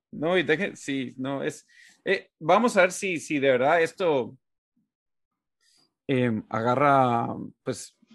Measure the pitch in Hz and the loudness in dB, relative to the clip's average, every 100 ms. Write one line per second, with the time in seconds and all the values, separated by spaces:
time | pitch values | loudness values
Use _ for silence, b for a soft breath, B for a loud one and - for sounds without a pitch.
0 | _ - 151 185 151 156 196 - - 135 | _ -6 -2 0 0 -2 -4 -8 -8 -6
1 | 123 131 135 139 151 - _ b b b | -8 -8 -8 -6 -6 -8 _ b b b
2 | - 190 - _ 156 190 233 202 185 180 | -4 -4 -6 _ 2 4 4 4 2 2
3 | 196 165 - 151 135 127 135 170 160 - | -6 -6 -6 0 2 2 2 2 0 -2
4 | 180 143 107 131 _ _ _ _ _ _ | 0 0 -2 -10 _ _ _ _ _ _
5 | _ _ _ _ _ _ _ _ _ _ | _ _ _ _ _ _ _ _ _ _
6 | - 131 123 110 - 110 117 123 147 135 | -4 0 0 -2 -4 -4 0 2 4 4
7 | 127 117 120 - - - - 113 - _ | 4 0 -4 -8 -12 -12 -10 -10 -12 _
8 | _ | _